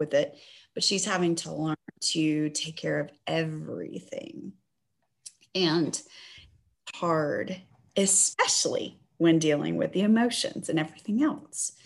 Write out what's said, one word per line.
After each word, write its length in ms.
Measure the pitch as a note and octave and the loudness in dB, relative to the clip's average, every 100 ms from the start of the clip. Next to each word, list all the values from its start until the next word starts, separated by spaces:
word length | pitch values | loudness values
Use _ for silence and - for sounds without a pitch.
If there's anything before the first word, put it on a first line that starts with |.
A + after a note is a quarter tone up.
with 120 | D3+ | 0
it, 220 | C#3 - - - - - | 0 0 -6 -20 -20 -16
but 80 | - | -4
she's 220 | - G3 | -2 0
having 300 | G#3 F#3 F3 E3 | 0 0 2 0
to 160 | D#3 | -4
learn 240 | D3+ D#3 D#3 - - | -4 -4 -4 -8 -8
to 500 | - D#3+ D#3 D3+ D3+ | -4 0 0 0 -2
take 260 | D3 D#3 D#3+ | -4 -6 -6
care 220 | D#3 D3 | -4 -4
of 100 | D3 - - | -4 -10 -4
everything. 1300 | D#3+ D#3+ D#3 D#3 - - F#3+ - - - - G3 - _ _ _ _ _ _ - - _ | -2 -2 -6 -8 -10 -10 -12 -12 -14 -12 -14 -14 -16 _ _ _ _ _ _ -20 -20 _
And 460 | F#3+ E3+ E3 D3+ - - - - - - _ _ _ - | 0 2 4 0 -2 -10 -20 -20 -20 -20 _ _ _ -18
hard, 640 | - E3+ D#3+ D3 - - F#3 - _ _ - | -6 0 0 0 -2 -4 -8 -14 _ _ 0
especially 1040 | G3 - - - B4+ - - - - - _ - | 4 4 2 2 2 2 0 -2 -4 -10 _ 2
when 200 | E3 E3 | 6 6
dealing 380 | D#3 D3 - E3+ | 4 2 0 0
with 160 | D#3 | 0
the 100 | F3+ | 2
emotions 640 | G#3 A3 A#3+ B3 - - - | 4 4 4 0 -4 -6 -2
and 100 | D#3+ | -2
everything 440 | D#3 - - G#3+ | -2 -6 -4 0
else. 500 | D4+ - - - - - | 2 0 -8 -8 -8 -8